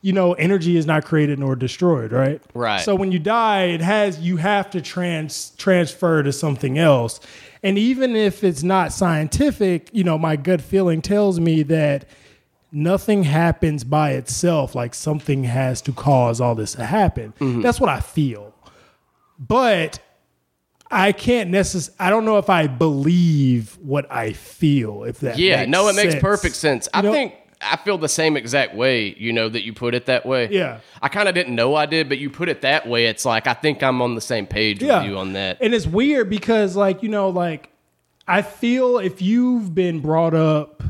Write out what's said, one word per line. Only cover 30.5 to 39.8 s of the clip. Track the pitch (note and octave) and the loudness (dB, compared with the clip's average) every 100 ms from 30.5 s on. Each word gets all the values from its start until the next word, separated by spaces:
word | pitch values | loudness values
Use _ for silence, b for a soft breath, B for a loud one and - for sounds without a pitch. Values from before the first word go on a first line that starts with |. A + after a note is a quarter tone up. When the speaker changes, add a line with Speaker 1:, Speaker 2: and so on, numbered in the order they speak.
Speaker 1:
Yeah. | G3+ D#3 A2+ B B | -2 -4 -8 B B
Speaker 2:
I | C#3+ | -4
kinda | G3+ G#3 | 0 0
didn't | F3 C#3 | 0 -2
know | A#2+ A#2 | 0 2
I | D3+ D3 | 2 0
did, | D#3+ D3 | -2 -2
but | C#3 | -4
you | C#3 | -6
put | - E3+ | -6 -6
it | D3 | -2
that | C3+ D3+ A#2 | 0 0 0
way. | A#2 A#2 | 0 0
It's | A2 | 0
like, | C3 A2+ B2+ | 0 0 0
I | |
think | A#2+ D3+ C#3+ | 0 -2 0
I'm | C3+ B2+ | 0 0
on | B2 | -2
the | A#2 | -4
same | - A#2 G2 | -4 -6 -4
page | G#2+ G#2+ G2+ | -2 0 0
Speaker 1:
Yeah. | C4+ A3+ | 2 2
Speaker 2:
with | G2+ | 2
you | G2 | -6
on | F#2+ | -6
that. | G2 G2 F#2 | -4 -4 -2
Speaker 1:
And | A#3+ | -2
it's | A#3 D#3 | 0 -2
weird | F3+ C4+ D4 G#3 | 0 0 0 0
because, | G#3 - A3+ G3+ F#3 | -4 0 0 0 0
like, | G3 F#3+ | -2 -2
you | A3 | -4
know, | G#3+ G3 | -2 -2
like, | F3+ F3 D3+ - _ _ _ _ _ - | -2 -4 -6 -14 _ _ _ _ _ -2
I | F3+ | -2
feel | G3+ - A#3+ B3 B3+ A#3+ | -2 -4 -2 0 2 2
if | F#3 F#3 | -2 -2
you've | F#3 A#3 B3 B3 G3+ | 0 2 2 0 -2
been | E3 | -2